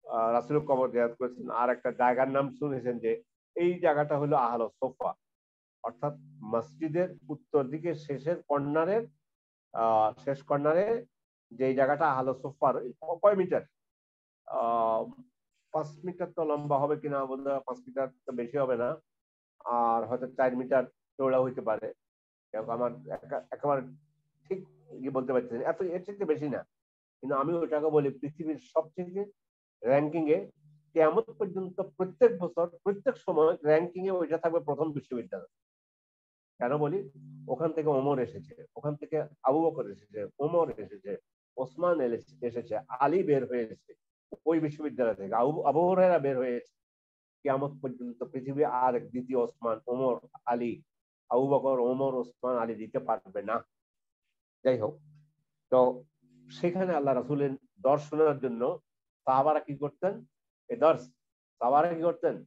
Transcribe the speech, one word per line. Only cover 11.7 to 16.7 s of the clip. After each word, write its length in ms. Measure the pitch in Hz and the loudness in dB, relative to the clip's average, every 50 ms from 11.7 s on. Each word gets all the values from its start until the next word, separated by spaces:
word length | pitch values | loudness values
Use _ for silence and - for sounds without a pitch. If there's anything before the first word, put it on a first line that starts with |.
| 127 | 4
জায়গাটা 380 | 131 135 131 147 143 165 151 | 2 4 2 4 2 2 2
আহলে 220 | 135 131 127 135 123 - | 2 2 0 -2 -2 -4
সোফার 520 | - 139 - _ 151 135 123 151 - 123 120 _ | -8 -10 -4 _ 2 2 2 0 -4 -8 -12 _
ক-, 180 | 160 160 170 170 | -8 -8 -4 4
কয় 140 | - 208 214 | 6 6 6
মিটার, 260 | 196 180 180 151 120 - _ _ _ _ _ _ _ _ _ _ _ _ _ _ _ _ | 6 2 2 0 -2 -2 _ _ _ _ _ _ _ _ _ _ _ _ _ _ _ _
আহ, 680 | - - - 117 117 117 117 113 113 110 113 113 117 - - - _ _ _ _ _ _ _ _ _ | -6 -4 -2 0 0 2 2 2 2 2 0 -2 -4 -10 -18 -20 _ _ _ _ _ _ _ _ _
পাঁচ 160 | - 156 151 151 - - - | -4 -4 -4 -4 -10 -10 -10
মিটার 280 | 180 175 - 180 175 | -10 -6 -6 -8 -6
তো 140 | - 175 160 | -4 -4 -2
লম্বা 340 | 151 147 147 147 147 | 0 0 -2 0 0